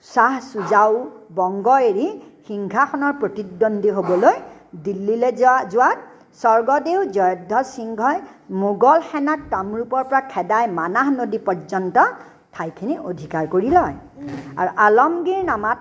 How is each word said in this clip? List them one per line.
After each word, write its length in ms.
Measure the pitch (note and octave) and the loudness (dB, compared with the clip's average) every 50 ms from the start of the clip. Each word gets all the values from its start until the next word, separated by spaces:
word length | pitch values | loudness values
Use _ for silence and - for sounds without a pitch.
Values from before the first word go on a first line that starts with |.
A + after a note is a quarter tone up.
| _ - - | _ -4 2
শ্বাহ 200 | B3 A3+ B3 C4+ B3+ A#3 - - | 2 2 4 2 -2 -8 -10 -8
চুজাও 400 | A3 F#3+ E3 G#3+ G3+ G#3+ A3 G#3+ A#3 B3+ D4+ - - - - E3 F3 | -8 -2 2 4 4 4 4 2 0 -2 -8 -14 -20 -20 -12 -4 -2
বংগ 280 | F3+ F#3 G3 G3 G3 A#3 C4 C4+ B3+ A#3 | -2 -2 -2 -2 2 4 4 4 4 2
এৰি 180 | F#3+ G3 B3+ F#4 A4 G4 - - - _ _ - | 0 0 -2 -4 -6 -10 -16 -20 -20 _ _ -10
সিংহাসনৰ 640 | G#3+ G3+ G3+ F#3 - A3+ C4+ C#4 - C#4+ C#4 C#4+ C#4 C#4+ | -8 -8 -6 -4 0 0 0 0 0 -2 -2 -2 -2 -2
প্ৰতিদ্বন্দ্বী 720 | A3+ F#3+ - G#3 G#3 F#3 F3+ F3 A3 A3 G#3+ G3+ G3 G#3+ F#3+ | -4 -6 -4 -6 -12 -12 -2 -2 0 0 0 0 0 0 0
হ'বলৈ 400 | G3 F3+ E3+ F3+ F3+ G#3+ D4+ A4 - - - - - _ _ - F3 D3+ | 0 0 0 0 4 4 4 4 2 -4 -16 -20 -20 _ _ -20 -10 -8
দিল্লীলৈ 480 | F#3 G3+ F#3+ G3 G3+ A3 A#3 A#3+ B3+ A#3+ - | -8 -6 -4 -2 -2 0 0 0 0 0 2
যোৱা, 160 | A#3+ B3+ B3+ C4 B3+ G3 F3 | 4 4 4 4 0 0 2
যোৱাত 260 | A#3 B3+ D#4 A4+ - - - - - - _ _ - | 2 4 4 2 0 -6 -20 -20 -20 -20 _ _ -2
স্বৰ্গদেউ 600 | - A#3 A3 A3+ A#3 A#3+ C4+ D4 C4+ D#4+ E4+ F#4+ G4+ C#4+ F#3+ | 2 4 4 4 4 2 0 0 0 0 0 0 -2 -2 0
জয়ধ্বজ 500 | G3 F#3+ F3+ F#3 F3 F3 E3+ G#3 A#3+ C4 B3+ - | 0 2 2 0 -2 -6 -2 -2 -2 -2 -2 -8
সিংহই 400 | - A3+ A3+ A3+ G#3 A3 C4 C#4+ F#4+ - - - _ _ _ F#3+ F#3+ G3 | -12 -10 -10 -6 -2 0 0 0 -2 -6 -12 -20 _ _ _ -4 -2 -2
মোগল 360 | G3+ G#3 F#3+ A3 C4 D4 E4+ D#4+ - | -2 2 4 6 6 6 4 2 -2
সেনাক 300 | - D4+ C#4 D4 D#4 D4+ D4 - - | -6 -4 -2 -2 -2 -4 -4 -6 -6
কামৰূপৰ 500 | F#3+ F#3+ G3 G#3+ A3+ A#3+ A#3 B3 C4 C4 C4 | -6 -4 -6 -6 -8 -6 -4 -4 -4 -2 0
পৰা 120 | C4+ C4+ C4 C4+ - | 0 -2 -2 -2 -6
খেদাই 320 | G3+ F3+ F3 G#3 A3 A#3+ A3+ F3+ E3+ | -6 -2 0 0 0 0 0 -2 -4
মানাহ 280 | D#3+ E3+ F#3+ A#3 C4+ C#4 | -4 -2 0 0 2 2
নদী 280 | C#4 B3+ A#3+ G#3+ G3+ A3 - | 0 -2 -2 -4 -6 -4 -2
পৰ্যন্ত 500 | - F#3 F3 D3+ - - F#3+ F#3 F3+ E3+ A#3+ E4 B4 - - - - - _ _ _ _ | -4 -4 -4 -6 -6 -4 -4 -4 0 4 4 4 4 2 -6 -18 -20 -20 _ _ _ _
ঠাইখিনি 400 | - F3 E3 - - F#3 A3+ D#4+ - | -10 -10 -10 -10 -10 -6 -6 -6 -6
অধিকাৰ 460 | - - F3+ D3+ D3+ D3 - D#3+ D#3+ | -6 -10 -10 -10 -10 -6 -4 -4 -4
কৰি 220 | D#3 F#3+ F#3 F#3 B3 D#4+ | 0 0 0 2 4 4
লয়। 200 | F4+ D#4 F3 C#3 - - - _ - C#4+ C#4+ - C4 - C#3 C3+ - | 2 2 2 -4 -10 -16 -20 _ -16 -14 -12 -12 -12 -14 -12 -4 -2
আৰু 100 | F3+ F3+ - | -2 -2 2
আলমগীৰ 640 | D#3+ G#3 G#3+ G#3+ A3+ C4 D#4 E4+ F4 E4+ E4+ F#4 G4 F#4 | 4 4 6 6 6 4 4 2 -2 -2 -2 -2 -2 -2
নামাত 340 | E4 C4 G#3+ G#3 G#3+ A#3+ A#3+ | -2 -2 -2 -2 -4 -4 -4